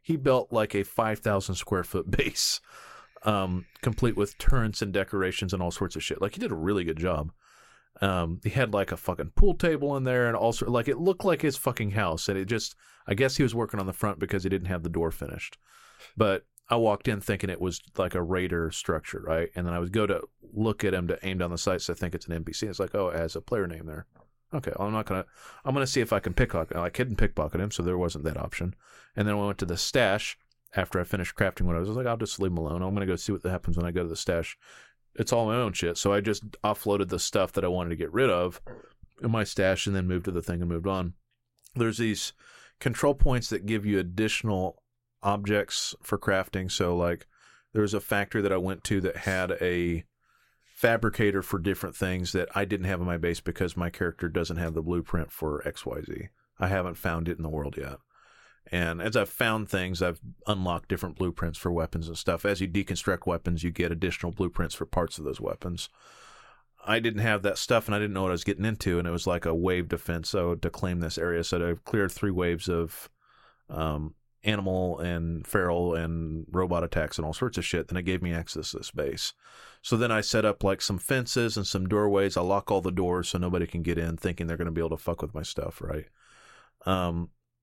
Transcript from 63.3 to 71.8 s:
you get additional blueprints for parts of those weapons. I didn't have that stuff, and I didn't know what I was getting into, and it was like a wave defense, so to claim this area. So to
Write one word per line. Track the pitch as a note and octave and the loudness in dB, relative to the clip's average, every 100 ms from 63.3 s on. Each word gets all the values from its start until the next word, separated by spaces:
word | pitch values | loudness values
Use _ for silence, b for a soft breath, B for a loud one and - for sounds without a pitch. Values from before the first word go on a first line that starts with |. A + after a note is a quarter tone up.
| E2+ F2+ E2 | -2 0 -2
you | E2+ | -2
get | E2 E2+ | 0 -2
additional | E2 F2 - F2 | 0 -2 -2 -4
blueprints | - F2+ - E2+ | -2 -2 0 -2
for | - - | -4 -4
parts | - E2 - | -2 -2 -4
of | D2+ | -6
those | - | -6
weapons. | - - F2 F2 - B B B B B B B B _ - | -6 -6 -6 -6 -8 B B B B B B B B _ 0
I | A2+ | 2
didn't | A#2 G#2 | 2 2
have | A2+ G#2 | 2 2
that | G2 F#2+ | 0 -2
stuff, | - A#2 - | 2 2 4
and | |
I | G#2 | 0
didn't | G#2 | 0
know | F#2+ | 0
what | F#2+ | 0
I | |
was | F2 - | 0 0
getting | G2 | 0
into, | A2 A2 G2 F2 | 0 0 0 2
and | E2+ | 2
it | |
was | E2+ G2 | -2 0
like | F2 E2+ | 0 0
a | |
wave | E2 F#2 F2+ E2 | 0 2 0 0
defense, | E2+ - E2+ D#2 | -4 -2 -4 -2
so | G2+ F2 E2+ | 0 0 0
to | F2 | -2
claim | - F#2 F2 | -2 -2 -2
this | E2 E2 | -2 -2
area. | E2+ E2+ | -2 0
So | E2+ F2+ | 0 0
to | E2+ E2+ | 0 -2